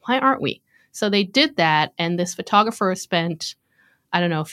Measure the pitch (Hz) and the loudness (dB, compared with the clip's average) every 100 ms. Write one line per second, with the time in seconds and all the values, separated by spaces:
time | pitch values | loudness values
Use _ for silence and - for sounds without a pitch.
0 | - 262 262 262 139 - _ _ _ - | -4 0 2 0 -2 -6 _ _ _ -4
1 | 208 202 196 262 302 277 160 156 151 - | 0 2 2 2 0 2 2 2 0 -2
2 | 170 175 175 - - 208 220 220 190 185 | -2 -2 -4 -6 0 2 2 0 -2 -2
3 | - 175 170 165 - - _ _ _ _ | -2 -2 -2 -4 -10 -14 _ _ _ _
4 | _ 175 175 160 156 | _ -2 0 -2 -2